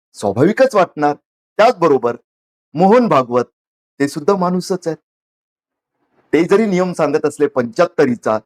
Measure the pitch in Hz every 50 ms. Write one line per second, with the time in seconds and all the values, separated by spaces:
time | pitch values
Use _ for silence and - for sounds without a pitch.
0 | _ _ _ - - 101 95 113 139 185 220 - 262 262 - 202 175 - - 151
1 | 151 143 147 - _ _ _ _ _ _ _ - 208 247 - 185 170 160 139 123
2 | 113 120 117 - _ _ _ _ _ _ _ _ _ _ - 147 180 190 220 254
3 | 247 214 160 135 127 113 120 123 120 _ _ _ _ _ _ _ _ _ _ -
4 | 139 143 - 160 147 - 202 190 180 180 180 185 180 - 190 180 - 170 156 -
5 | _ _ _ _ _ _ _ _ _ _ _ _ _ _ _ _ _ _ _ _
6 | _ _ _ _ _ - - 151 175 165 254 240 226 208 185 180 185 180 170 -
7 | 160 143 139 151 - 147 - - 147 139 - 131 120 117 110 - 175 175 - -
8 | 151 127 120 - - 123 110 107 -